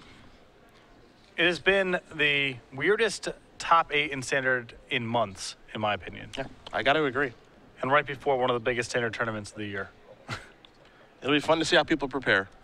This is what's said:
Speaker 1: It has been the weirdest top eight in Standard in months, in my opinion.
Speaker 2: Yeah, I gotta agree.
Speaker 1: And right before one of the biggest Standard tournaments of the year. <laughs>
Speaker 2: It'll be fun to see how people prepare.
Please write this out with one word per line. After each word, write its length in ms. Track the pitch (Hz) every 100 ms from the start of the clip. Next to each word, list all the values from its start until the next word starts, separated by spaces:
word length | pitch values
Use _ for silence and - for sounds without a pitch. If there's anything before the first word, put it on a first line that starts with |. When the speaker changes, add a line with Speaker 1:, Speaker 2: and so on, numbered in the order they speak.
| - - - - - _ - - - - - - - -
Speaker 1:
It 80 | 170
has 140 | 165
been 400 | 190 196 185 180 -
the 440 | 156 151 143 139 123 -
weirdest 560 | 135 160 214 220 - - - - -
top 360 | - 170 -
eight 180 | 147 151
in 100 | 135
Standard 520 | 123 139 127 127 117 - -
in 180 | 131 113
months, 480 | 117 104 92 - - -
in 60 | 113
my 140 | 107
opinion. 360 | 101 - 101 107 135
Speaker 2:
Yeah, 80 | 131 - -
I 100 | 101
gotta 200 | 131 151 143
agree. 260 | 117 135 - - - - -
Speaker 1:
And 100 | 127
right 140 | 147 143
before 320 | 139 143 131
one 120 | 127
of 40 |
the 60 | 120
biggest 300 | 120 120 117
Standard 240 | 123 113
tournaments 380 | 104 117 107 101
of 60 | -
the 80 | 104
year. 240 | 98 98 - - - -
<laughs> 960 | - - - - - - - - -
Speaker 2:
It'll 120 | 127
be 60 | 147
fun 200 | 143 165
to 60 | 156
see 120 | 160
how 60 |
people 260 | 143 156 135
prepare. 400 | 139 123 101 95 -